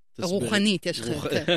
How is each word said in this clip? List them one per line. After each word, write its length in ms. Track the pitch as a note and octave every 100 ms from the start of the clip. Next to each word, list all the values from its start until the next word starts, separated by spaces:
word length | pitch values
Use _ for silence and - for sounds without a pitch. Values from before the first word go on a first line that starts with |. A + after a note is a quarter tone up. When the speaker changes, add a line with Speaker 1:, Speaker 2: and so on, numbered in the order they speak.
| -
Speaker 1:
תסבירי. 200 | - F3+
Speaker 2:
רוחנית 540 | F#3+ F3 G#3+ G3+ F#3+ -
יש 140 | E3
לך 80 | A#2
Speaker 1:
רוח-, 160 | D3
Speaker 2:
יותר. 200 | D3+ C#3 -